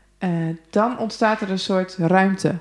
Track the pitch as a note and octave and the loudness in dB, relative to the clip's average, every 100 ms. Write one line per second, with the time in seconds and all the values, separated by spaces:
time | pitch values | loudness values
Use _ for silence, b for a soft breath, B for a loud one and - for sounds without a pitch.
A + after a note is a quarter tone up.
0 | b _ F#3 E3+ E3 E3 - G#3 A#3 B3 | b _ -4 -2 -2 -6 -2 0 0 -2
1 | A3+ - A3 G#3+ G3 F#3+ - F#3+ F#3 - | -6 0 0 0 -2 -4 0 -2 -2 -2
2 | E3 F#3 F#3+ F#3+ D#3+ F3 | 2 4 4 2 -2 -2